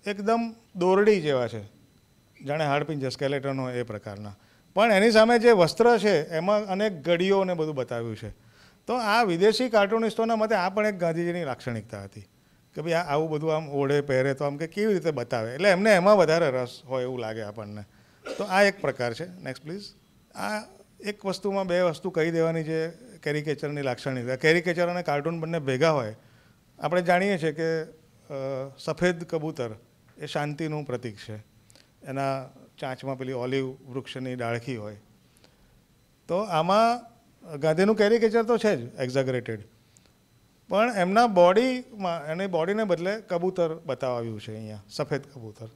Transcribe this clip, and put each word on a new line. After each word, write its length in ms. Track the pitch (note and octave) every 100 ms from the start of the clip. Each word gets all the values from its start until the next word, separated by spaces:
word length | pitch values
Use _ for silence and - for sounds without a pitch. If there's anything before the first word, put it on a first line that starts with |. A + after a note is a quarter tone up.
| -
એકદમ 500 | G3+ G3+ A#3 A3+ A3+ _ F#3+
દોરડી 460 | F3 F#3+ G#3 G#3
જેવા 260 | D3+ C3+ A#2+
છે, 140 | A2+ G#2 _ _ _ _ _ _ _ C3+
જાણે 200 | D3 D3+
હાડપિંજર, 440 | C#3+ D3 D3+ C3
સ્કેલેટન 500 | A#2+ C#3 C#3+ C3+ C3+
હોય 140 | B2+
એ 100 | B2
પ્રકારના. 520 | A#2 G#2 G#2+ G2+ G#2 G2+ _ _ _
પણ 180 | - A3+
એની 200 | G3 A3
સામે 280 | A3 A3+ A#3+
જે 120 | A#3
વસ્ત્ર 460 | A3 E3 - A#3 A#3
છે 260 | G#3 F3+
એમાં 420 | D#3 D#3+ F3+ G#3 G#3+
અનેક 280 | F#3 G#3+
ગડીઓ 500 | F3 C#3 E3+ F#3+ G3
ને 100 | F#3+
બધું 220 | F3 D#3 D3
બતાવ્યું 400 | A#2+ A#2+ A#2 G#2+
છે. 280 | G#2+ - _ _ - _ -
તો 60 |
આ 300 | B3 A3 G#3+
વિદેશી 460 | A#3 E3+ G3+ G#3+ B3+
કાર્ટૂનિસ્ટોના 680 | A3 G3+ A3+ A3+ G#3+ A3+ A3+
મતે 200 | G#3+ A3
આ 140 | F3+
પણ 160 | G3 G#3+
એક 120 | G3
ગાંધીજીની 460 | E3+ E3 E3+ F3
લાક્ષણિકતા 600 | D#3 A#2+ - A#2 G#2+ G#2
હતી 240 | G2 A2 G2 _ _ _ _ -
કે 60 |
ભાઈ 120 | E3
આ 200 | E3 E3+
આવું 160 | D3 D#3+
બધું 260 | D#3 D#3+ D#3
આમ 140 | D#3
ઓઢે 320 | C#3 C#3 C#3+
પહેરે 320 | C#3+ C3 C3
તો 120 | C3+ C#3+
આમ 120 | C#3+
કે 100 | D#3+
કેવી 260 | G3+ G#3+
રીતે 180 | F#3+ D#3+
બતાવે. 420 | C#3+ A#2+ B2 A2+
એટલે 160 | C3 G3
એમને 220 | F3+ G#3
એમાં 260 | G3 F3+ G#3+
વધારે 340 | D#3 E3 E3
રસ 300 | B2+ B2 - C3
હોય 160 | C3
એવું 160 | B2+ B2+
લાગે 220 | A2+ A2
આપણને. 420 | G#2 G#2 G#2 G#2 G#2 _ _ _ - -
તો 60 |
આ 180 | G3+ F#3+
એક 200 | G3+ G3
પ્રકાર 320 | C#3 B2+ A#2+
છે. 280 | A2+ F3 F3+
નેક્સ્ટ 220 | C3 B2+
પ્લીઝ. 200 | D3+ F#3+ G3+ - _ _ _ -
આ 280 | G3+ G#3+ G#3+ - - _
એક 260 | G#3 G#3 G3
વસ્તુમાં 420 | F3 G#3 G3 F#3+
બે 140 | F3
વસ્તુ 280 | F3+ D#3 F#3
કહી 220 | E3+ D#3+
દેવાની 320 | E3 E3 E3
જે 300 | D#3 D#3+ D#3+ E3+ B3+ G3+
કેરિકેચરની 580 | - D3 D3+ C#3+ D3 D3
લાક્ષણિકતા. 540 | C#3 A#2+ - C3 B2 B2+
કેરિકેચર 520 | D#3+ E3+ E3+ E3+ F3
અને 160 | F3
કાર્ટૂન 360 | E3+ C#3+ D3 E3+
બંને 200 | D#3+ E3
ભેગા 320 | C#3 B2+ D#3+
હોય. 240 | D3+ A2 A2 _ _ _ _ _ _
આપણે 220 | D3 F3
જાણીએ 360 | F3 F3+ G3 F#3+
છીએ 140 | D#3+
કે, 320 | D3+ E3 E3
અ, 40 | D#3+ - _ _ _ C#3+ C3+ C3+ C3+ C3+
સફેદ 440 | - D#3 F3 E3+
કબૂતર 460 | E3 E3 D3+ D3+ A#2+ G#2+ _ _ _ -
એ 80 | D3
શાંતિનું 600 | D#3+ D3 D3 D#3+ D3+ C#3+
પ્રતીક 320 | B2 A#2 G2+
છે. 260 | - G#2+ - _ _ _ _ _
એના 460 | - C3+ C3+ C3+ C3 - - _
ચાંચમાં 380 | C#3 B2+ C3 C3
પેલી 160 | C3
ઓલિવ 340 | C3 B2+ C3+ C3
વૃક્ષની 680 | C3 C#3 B2+ - C3 B2+ B2+
ડાળખી 400 | A#2 A#2 A#2+ A#2+
હોય. 220 | G#2 G#2 _ _ _ _ _ _ _ _ _ _ _ _ -
તો 80 | E3+
આમાં 800 | G#3+ E3 E3+ G3+ A3+ A#3+ A#3 _ _ _ - D3+
ગાંધીનું 360 | D#3 D#3+ G3 A3
કેરિકેચર 480 | G#3 A#3 A3 A3+
તો 140 | A3 A#3
છે 180 | A3 E3
જ 240 | A#2+ -
એક્ઝેગરેટેડ, 640 | B2+ C3 C3 B2+ A#2+ A2 G2 _ _ _ _ _ _ _ _ _ _
પણ 260 | F#3 A#3 G3+
એમના 320 | F3+ G3+ A#3+
બોડીમાં, 960 | F#3+ F3 F#3 B3+ B3+ B3 G#3+ F#3+ E3+ D3
એની 220 | E3 G3
બોડીને 360 | F3 E3 G#3
બદલે 380 | G#3+ E3+ F3 G#3+
કબૂતર 520 | G#3 F3 F3+ F#3 E3
બતાવાયું 680 | D#3+ E3 B2+ C3 B2 A#2 G#2+
છે 140 | G#2+ G#2+
અહીંયા, 280 | A2 G#2 -
સફેદ 320 | - D3 C#3+
કબૂતર. 460 | D3 - A2+ G#2 A2+